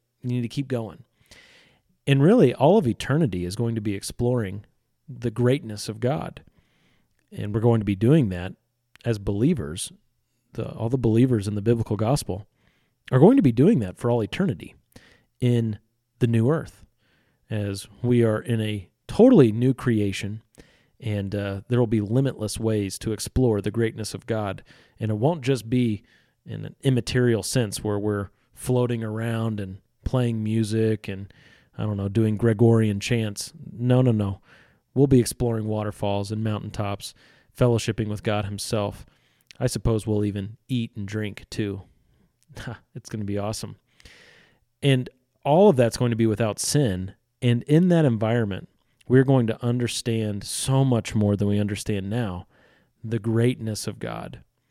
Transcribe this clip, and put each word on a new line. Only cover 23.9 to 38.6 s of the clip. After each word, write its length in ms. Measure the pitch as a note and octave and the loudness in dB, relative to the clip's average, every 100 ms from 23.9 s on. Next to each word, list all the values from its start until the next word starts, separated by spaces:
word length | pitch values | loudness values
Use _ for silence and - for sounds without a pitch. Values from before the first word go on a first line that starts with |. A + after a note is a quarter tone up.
| A2 G#2+ | -4 -10
of 120 | - - | -10 -6
God. 380 | A2+ G2+ F#2+ - - _ - | -4 -4 -8 -14 -20 _ -8
And 100 | A2 | -4
it 40 | G#2+ | 0
won't 260 | B2+ E3+ | 0 0
just 280 | B2+ C3+ A2 | -2 -2 -2
be 340 | B2+ A#2+ G#2 - _ _ _ - | 0 0 -2 -8 _ _ _ -14
in 180 | G#2+ | -12
an 120 | G#2 - | -12 -4
immaterial 640 | C3+ B2+ - B2+ B2 A2+ | 0 0 0 0 2 2
sense 400 | F#2+ C3 A2 - | 0 -2 -2 -4
where 160 | G#2+ G#2 | -4 -2
we're 300 | G#2 G#2 G2 _ _ | -2 -2 -4 _ _
floating 500 | - - B2 B2 A#2+ | -10 -2 0 0 -2
around 560 | A2 A2 A2+ A2+ A2+ G#2 | -4 -6 -4 -2 -2 -4
and 200 | G2 F#2+ _ _ - | -8 -12 _ _ -2
playing 360 | C3 A#2+ A2+ | 0 0 0
music 680 | G#2+ A2 A2 A2 A2 A2 - | 0 0 0 0 0 0 -6
and, 240 | G2 G2 _ _ _ _ - | -12 -12 _ _ _ _ -6
I 60 | |
don't 140 | A2 G#2 | -4 -2
know, 100 | G2 | -2
doing 300 | G2+ A2 G#2+ | 2 2 2
Gregorian 640 | A#2 G#2 A#2 A2+ A2 G2+ | 2 4 6 6 4 0
chants. 500 | - A#2+ G#2+ G2+ - - - | -2 -2 -2 -8 -14 -16 -18
No, 320 | - B2 B2+ | -4 2 4
no, 100 | B2+ | 4
no. 280 | A2 G2+ G2 _ - _ _ _ | 2 0 -6 _ -20 _ _ _
We'll 140 | C3 C#3 | 0 4
be 120 | C3+ | 6
exploring 480 | A2 - A#2+ A2+ G#2+ | 4 -2 -4 -2 -4
waterfalls 640 | G#2+ G#2 - G#2 G2+ G2+ | -4 -4 -4 -4 -2 -4
and 100 | G#2+ | -4
mountaintops, 720 | A2 G#2+ G#2+ - G2+ G2+ - - _ _ _ - | -2 -4 -6 -6 -6 -6 -10 -18 _ _ _ 0
fellowshipping 500 | B2 A#2 - G#2+ G#2+ | 2 2 0 -4 -4
with 160 | G#2 | -4
God 220 | - G#2+ G2+ | -2 -2 -4
himself. 600 | G2+ | -8